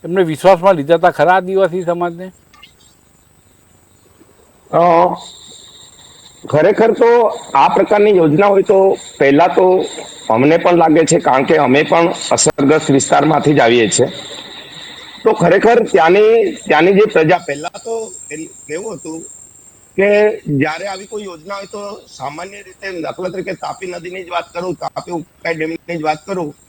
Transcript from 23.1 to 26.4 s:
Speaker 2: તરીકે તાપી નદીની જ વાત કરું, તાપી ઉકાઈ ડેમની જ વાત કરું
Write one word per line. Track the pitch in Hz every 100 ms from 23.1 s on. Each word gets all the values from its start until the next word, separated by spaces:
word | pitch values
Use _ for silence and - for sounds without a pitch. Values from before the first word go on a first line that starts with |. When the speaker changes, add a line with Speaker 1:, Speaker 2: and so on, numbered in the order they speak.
| - 185
Speaker 2:
તરીકે | 185 180
તાપી | 180 - - 185
નદીની | 175 170 185
જ | 175
વાત | 175 170
કરું, | 175 180
તાપી | 175 151 - -
ઉકાઈ | 170 156 _ 165 165
ડેમની | 160 165 - 170
જ |
વાત | 151 156 -
કરું | 190